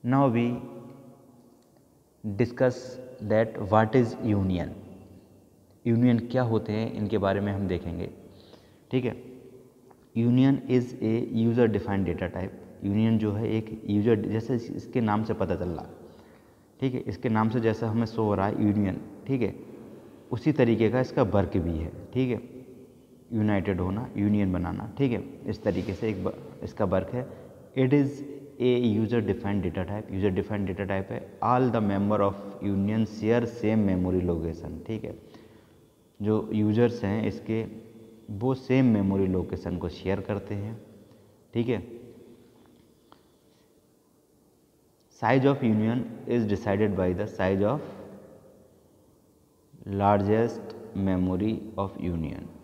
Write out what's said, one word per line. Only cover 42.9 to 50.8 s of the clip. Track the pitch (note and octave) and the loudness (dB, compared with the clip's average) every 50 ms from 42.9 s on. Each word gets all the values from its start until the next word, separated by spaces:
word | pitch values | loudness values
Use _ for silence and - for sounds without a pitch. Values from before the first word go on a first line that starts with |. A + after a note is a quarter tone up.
| _ _ _ _ - _ _ _ _ _ _ _ _ _ _ _ _ _ _ _ _ _ _ _ _ _ _ _ _ _ _ _ _ _ _ _ _ _ _ _ _ _ _ _ _ _ | _ _ _ _ -20 _ _ _ _ _ _ _ _ _ _ _ _ _ _ _ _ _ _ _ _ _ _ _ _ _ _ _ _ _ _ _ _ _ _ _ _ _ _ _ _ _
size | - A2 B2+ C3+ B2+ C#3 C#3 | 2 4 4 6 6 4 2
of | C3+ - | 4 2
union | A2+ G#2+ G#2+ G#2+ A2 A#2 B2+ A#2 - - - - - A#2+ | 2 2 4 2 2 0 0 -2 -6 -10 -12 -4 0 0
is | A#2+ A2+ G#2 G2+ | 0 2 2 -2
decided | F#2 - A2 G2 G2 G#2+ G#2 G2 | -2 0 0 2 2 2 2 2
by | F#2 F#2 F2+ F#2 | 0 0 0 0
the | F2 G#2 | -2 -4
size | G#2+ - - F#2+ F#2 G2 F#2+ G2+ G#2 | -6 -4 -2 0 0 2 2 2 0
of | C3 D3+ - - - - - - - - - - - - - - - - - - _ _ _ _ _ _ _ _ _ _ _ _ _ _ _ _ _ _ _ _ _ - - - G2 G2 G2+ | 0 -2 -4 -10 -14 -16 -18 -18 -18 -20 -20 -20 -20 -20 -20 -20 -20 -20 -20 -20 _ _ _ _ _ _ _ _ _ _ _ _ _ _ _ _ _ _ _ _ _ -18 -10 -6 -2 2 4
largest | G2+ G#2 G2 F#2+ G2+ G#2+ A2 A#2 A#2 - - - - - - | 6 6 4 4 4 4 4 2 0 -2 -6 -10 -12 -14 -14